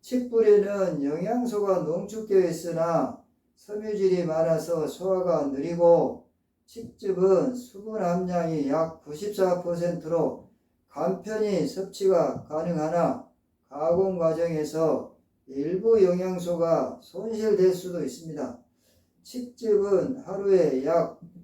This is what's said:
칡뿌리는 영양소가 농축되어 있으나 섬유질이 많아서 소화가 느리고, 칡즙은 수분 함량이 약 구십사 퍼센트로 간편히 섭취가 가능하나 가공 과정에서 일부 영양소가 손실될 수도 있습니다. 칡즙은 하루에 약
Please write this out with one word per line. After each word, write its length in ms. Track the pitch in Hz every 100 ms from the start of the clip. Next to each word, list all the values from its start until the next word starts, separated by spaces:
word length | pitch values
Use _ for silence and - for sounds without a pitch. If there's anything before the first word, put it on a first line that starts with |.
칡뿌리는 1000 | - 247 247 226 208 202 196 202 185 147
영양소가 760 | 139 160 196 247 233 208 196 180
농축되어 680 | 156 175 202 220 214 190 170
있으나 720 | 160 175 165 165 160 127 - _ _ _ _
섬유질이 680 | - 208 214 208 190 180 165
많아서 600 | 160 165 160 165 165 143
소화가 640 | - 190 185 180 156 139
느리고, 800 | 135 165 170 170 165 135 - _ _ _ _ _
칡즙은 880 | 226 226 _ 196 180 190 185 254
수분 460 | 247 - 196 220 220
함량이 680 | 175 180 180 175 165 156 135
약 340 | 156 165 -
구십사 600 | 147 151 208 - 185 175
퍼센트로 840 | 175 170 175 165 156 165 143 - - _ _ _ _
간편히 800 | 143 170 185 208 214 214 185 139
섭취가 760 | 185 190 - 190 175 143 -
가능하나 840 | - 151 170 160 156 170 139 123 - _ _ _ _
가공 500 | 143 160 175 190 180
과정에서 1000 | 165 160 170 156 147 160 160 131 - _ _ _ _
일부 560 | 135 151 190 226 220
영양소가 1000 | 185 180 185 180 170 170 165 156 - -
손실될 720 | - 175 220 214 220 185 185
수도 300 | 175 180 175
있습니다. 540 | 127 - 165 147 - - _ _ _ _ _ _
칡즙은 920 | - 247 240 - 226 196 202 185 135 131
하루에 680 | - 196 196 185 151 131 139
약 340 | 165 - - - -